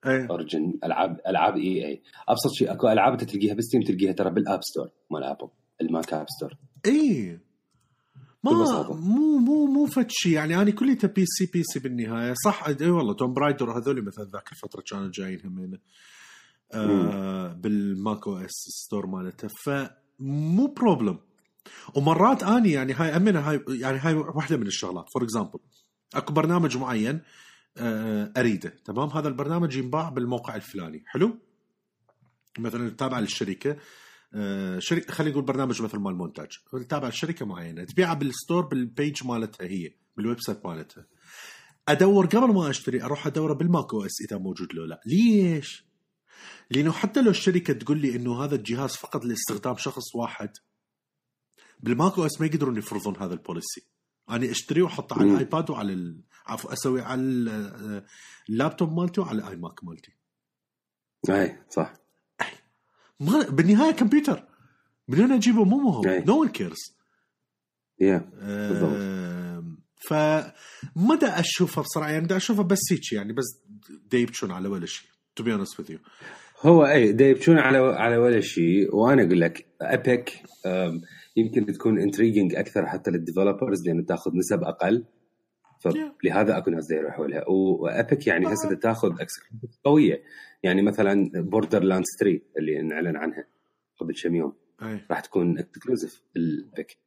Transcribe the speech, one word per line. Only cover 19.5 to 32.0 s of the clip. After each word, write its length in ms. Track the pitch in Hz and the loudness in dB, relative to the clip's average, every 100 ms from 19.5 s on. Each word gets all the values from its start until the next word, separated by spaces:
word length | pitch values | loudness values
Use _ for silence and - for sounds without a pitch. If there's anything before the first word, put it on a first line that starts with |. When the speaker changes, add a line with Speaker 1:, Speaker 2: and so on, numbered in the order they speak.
| - - 139 135 _ _ _ | -10 -6 -6 -6 _ _ _
Speaker 1:
مو 480 | 135 143 156 180 285 | -6 -4 0 2 0
بروبلم. 520 | 285 240 151 107 87 _ _ _ _ - - - 143 | 2 2 2 0 -4 _ _ _ _ -20 -20 -6 0
ومرات 480 | 143 160 208 269 | 2 4 4 4
أني 280 | 185 240 214 | 2 4 4
يعني 220 | 143 131 | 2 -2
هاي 220 | 127 160 160 | -2 0 2
أمنة، 240 | 202 175 | 4 2
هاي 240 | 147 147 - | 2 -2 -4
يعني 280 | 131 131 135 | -6 -4 -2
هاي 160 | 151 | 0
واحدة 440 | 156 151 151 139 156 | 0 -2 -6 -2 -2
من 100 | 104 | -2
الشغلات. 380 | 95 95 90 82 131 | -6 -6 -8 -6 -6
For 40 | |
example، 380 | 120 110 101 - _ _ _ _ _ 135 | -2 -2 -4 -10 _ _ _ _ _ -8
أكو 180 | - | -2
برنامج 440 | 151 156 175 160 123 | 0 2 2 2 -2
معين، 440 | 131 117 110 151 - - - _ _ - | -4 -2 -2 -4 -8 -20 -20 _ _ -8
آه، 560 | 120 110 110 104 104 131 | -6 -4 -4 -4 -4 0
أريده، 360 | 123 98 - - - | 0 0 -6 -16 -10
تمام؟ 240 | 104 147 | -6 -4
هذا 180 | 147 147 | -4 -4
البرنامج 480 | 123 139 170 170 131 | -4 -4 -2 -2 -2
ينباع 340 | 127 147 160 | -4 -4 -4
بالموقع 460 | 131 120 123 - 104 | -4 -4 -4 -6 -12
الفلاني، 480 | - 98 82 78 - | -12 -12 -12 -14 -10
حلو؟ 320 | 131 202 233 _ _ _ _ _ _ | 0 0 -2 _ _ _ _ _ _